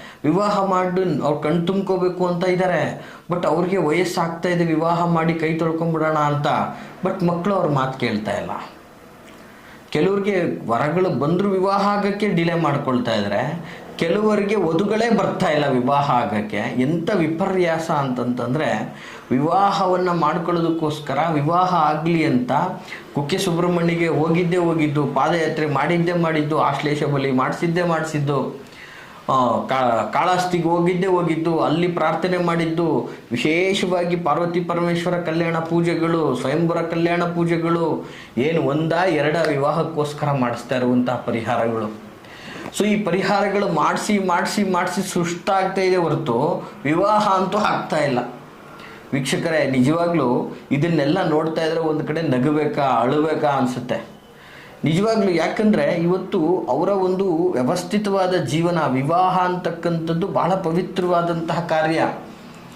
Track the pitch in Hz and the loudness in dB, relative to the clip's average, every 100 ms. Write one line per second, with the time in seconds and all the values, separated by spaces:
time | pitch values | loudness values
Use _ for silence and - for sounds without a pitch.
0 | - - 143 185 208 202 190 185 185 180 | -18 -6 0 2 2 2 2 2 2 0
1 | 180 143 147 143 151 170 170 196 190 185 | 0 0 0 0 0 0 2 0 2 2
2 | 180 175 180 175 185 180 185 160 131 - | 0 0 0 0 2 2 2 2 0 -4
3 | - - - 175 165 160 180 190 151 165 | -12 -12 -4 -2 0 2 2 2 2 2
4 | 170 185 165 170 180 175 165 156 165 170 | 0 0 -4 -2 0 2 2 2 2 2
5 | 170 165 165 160 160 160 165 165 170 160 | 2 2 2 0 0 0 0 0 0 0
6 | 156 151 147 143 147 113 104 - - - | 0 2 0 0 0 0 -2 -6 -14 -6
7 | 185 185 175 170 196 190 160 135 131 - | -4 0 0 0 0 0 0 0 -2 -2
8 | 117 104 104 95 90 - - - - - | -2 -2 -4 -4 -6 -8 -12 -18 -20 -20
9 | - - - - - - - - - 151 | -20 -20 -20 -20 -20 -20 -20 -20 -4 0
10 | 185 202 196 185 160 - 107 117 151 170 | 2 0 0 0 0 -4 -2 0 0 0
11 | 180 123 147 180 202 190 196 196 202 196 | 0 0 0 0 2 0 2 2 2 0
12 | 202 196 208 170 170 165 147 139 131 123 | 0 0 0 2 2 0 0 0 0 0
13 | 113 107 101 101 139 170 - - - - | 0 0 0 -2 -2 -6 -10 -16 -12 -4
14 | 170 202 214 208 196 214 165 170 202 214 | 0 2 2 2 2 0 2 2 2 2
15 | 233 190 175 - 180 151 139 127 123 143 | 2 2 2 0 0 2 2 2 2 2
16 | 143 123 110 107 107 104 120 120 135 170 | 2 2 0 -2 -2 -4 -2 0 0 0
17 | 170 196 156 165 190 190 170 160 - 151 | 0 0 0 0 0 2 2 0 0 0
18 | 135 123 120 120 120 147 131 110 - - | 0 -2 -2 -2 -2 0 0 -2 -4 -10
19 | - - - 131 156 185 202 170 185 180 | -16 -12 -2 0 2 2 2 2 2 2
20 | 180 170 151 170 165 170 165 165 151 - | 2 2 0 0 0 0 0 0 -2 -4
21 | - 135 165 151 147 175 185 175 151 156 | -4 -2 0 0 2 2 2 2 2 2
22 | 165 165 147 123 - 139 185 - - - | 0 2 2 2 2 0 -2 -6 -12 -16
23 | - 151 143 185 185 170 175 170 170 170 | -8 -4 -2 -2 0 0 2 2 2 2
24 | 165 143 165 170 170 180 170 160 151 147 | 2 2 2 2 2 2 2 2 2 2
25 | 135 135 151 170 156 - 151 139 156 175 | 0 2 2 2 0 0 0 0 2 2
26 | 170 175 165 156 147 151 139 139 147 147 | 2 2 2 2 0 2 2 0 0 0
27 | 147 139 135 127 139 - 170 170 175 160 | 0 0 2 2 0 0 0 0 0 0
28 | 156 151 139 135 - - - - - - | -2 -2 0 0 -2 -8 -14 -20 -20 -20
29 | - - - 131 120 107 107 131 123 113 | -20 -10 -2 2 2 2 0 0 2 2
30 | 107 143 175 180 - 175 160 170 175 180 | 0 0 2 2 0 0 2 2 2 2
31 | 190 180 160 160 165 160 131 165 175 170 | 2 2 2 0 0 2 2 2 0 0
32 | 160 160 180 180 170 170 160 165 165 139 | 0 0 0 0 0 0 0 0 0 0
33 | - - - 117 156 165 190 208 190 180 | -2 -8 -6 -2 0 2 2 0 0 0
34 | 175 170 170 156 175 175 170 170 175 170 | 0 0 0 0 0 -2 -2 0 0 0
35 | 175 175 165 165 170 165 165 170 170 160 | 0 -2 0 0 0 -2 0 0 2 2
36 | 165 165 147 123 131 160 170 170 165 170 | 2 2 0 0 0 0 2 0 -2 0
37 | 170 175 175 170 170 165 165 170 160 - | 0 0 0 0 0 0 0 0 0 -2
38 | - - - 110 147 165 135 151 160 165 | -6 -14 -8 -2 0 2 0 0 0 2
39 | 185 151 151 165 156 139 143 165 151 147 | 2 2 2 2 0 0 0 0 -2 -2
40 | 147 - 147 135 123 - - 127 123 123 | -4 -2 -2 0 0 -2 -4 0 2 2
41 | 123 120 - 113 110 117 117 113 107 107 | 0 -2 -2 -4 -2 0 0 -2 -4 -8
42 | - - - - - - - - 208 208 | -16 -20 -20 -18 -16 -14 -8 -2 0 0
43 | - 190 175 208 208 202 190 156 156 185 | 0 0 0 0 0 0 0 0 0 0
44 | - 208 180 175 190 208 190 180 180 196 | 0 0 2 0 0 -2 0 0 -2 -2
45 | 175 180 170 170 - 190 185 190 185 185 | -2 -2 -2 -4 -2 0 0 0 2 2
46 | 160 143 - 117 160 170 - - 139 165 | 0 -2 0 0 0 -2 -8 -6 -2 2
47 | 202 214 208 190 196 208 185 165 - 160 | 2 2 2 2 0 0 0 -2 -2 -2
48 | 143 120 - - - - - - - - | 0 0 -4 -8 -18 -20 -20 -18 -18 -20
49 | - 139 139 170 165 156 135 131 131 165 | -6 -4 -2 -2 0 0 2 2 4 2
50 | 175 165 123 123 - - - 139 170 160 | 2 2 2 0 -2 -8 -4 0 2 2
51 | 143 185 165 156 160 160 160 165 156 151 | 2 2 2 0 0 -2 -2 0 0 -2
52 | 147 156 156 127 147 151 147 147 135 120 | -2 -2 0 2 2 2 0 0 0 2
53 | 123 151 156 - 147 135 123 123 - - | 2 2 0 0 0 0 0 -2 -4 -6
54 | - - - - - - - - 143 165 | -6 -18 -20 -20 -20 -20 -20 -4 0 2
55 | 220 220 196 160 180 - 214 160 147 175 | 2 2 2 2 0 2 2 4 2 2
56 | 170 190 202 196 156 185 - 135 185 202 | 0 0 0 0 2 0 0 0 0 2
57 | 185 185 196 160 180 123 127 - - 208 | 0 0 0 0 0 0 0 -2 -2 -2
58 | 208 196 185 180 127 156 170 170 139 127 | 0 0 2 0 0 0 2 2 0 0
59 | 147 175 185 180 180 175 165 170 170 165 | 2 2 2 2 0 0 -4 -4 -2 -2
60 | 160 165 196 - 165 185 160 170 - - | -2 -2 0 0 0 0 0 -2 -2 -2
61 | 180 170 170 165 170 165 - 160 156 156 | 0 2 2 -2 -2 -4 -2 0 0 0
62 | 123 - - - - - - | -2 -4 -12 -18 -20 -20 -20